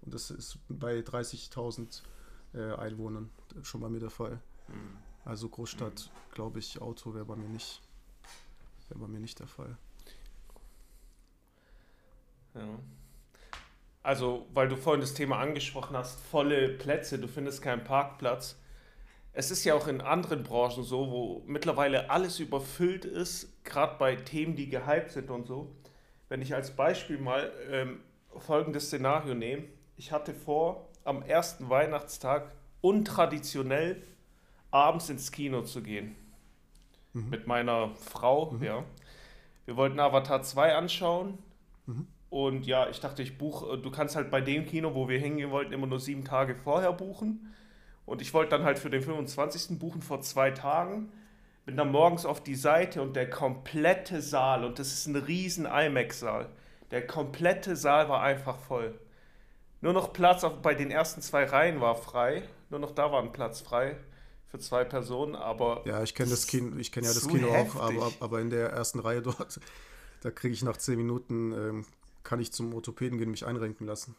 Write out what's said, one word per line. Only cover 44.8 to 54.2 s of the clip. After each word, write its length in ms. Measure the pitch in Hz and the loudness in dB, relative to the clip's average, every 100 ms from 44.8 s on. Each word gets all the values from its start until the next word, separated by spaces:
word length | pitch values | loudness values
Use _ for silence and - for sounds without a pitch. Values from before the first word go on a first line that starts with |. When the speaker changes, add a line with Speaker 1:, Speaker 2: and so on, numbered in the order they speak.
| 160 135 | 0 0
Speaker 2:
wo 120 | 127 | 2
wir 120 | 127 | 2
hingehen 320 | 143 151 143 | 2 -2 0
wollten, 200 | 139 139 | -2 -2
immer 140 | 135 135 | -2 -2
nur 120 | 131 | -2
sieben 260 | 131 143 131 | -4 -6 0
Tage 300 | 131 135 123 | 2 2 0
vorher 360 | - 151 185 | 0 2 4
buchen. 600 | 175 190 196 214 220 - - - - - - - | 0 -6 -4 -4 -4 -8 -20 -20 -20 -20 -20 -10
Und 160 | 120 | -8
ich 120 | 127 | 2
wollte 160 | 160 156 | 2 6
dann 120 | 147 | 6
halt 140 | 160 139 | 6 4
für 100 | 147 | 2
den 120 | 131 | 0
fünfundzwanzigsten 760 | 131 156 135 - 147 170 - 175 | 0 -2 -4 0 -2 -2 -4 -4
buchen 220 | 170 170 | -4 -6
vor 200 | - 139 | -6 -6
zwei 300 | 135 135 135 | -2 4 4
Tagen. 600 | 135 139 151 180 208 214 - - - - _ - | 4 0 0 0 -4 -8 -12 -20 -20 -20 _ -8
Bin 120 | 131 | 0
dann 140 | 143 | 4
morgens 340 | 139 170 170 165 | 8 8 8 -2
auf 180 | 151 | -4
die 120 | - 135 | -4 0
Seite 460 | 143 160 180 175 | 6 6 6 0
und 140 | 135 135 | -2 0
der 140 | 127 | -2
komplette 920 | - 139 127 - 156 156 190 - 175 | 0 -2 -2 -6 2 4 4 2 -6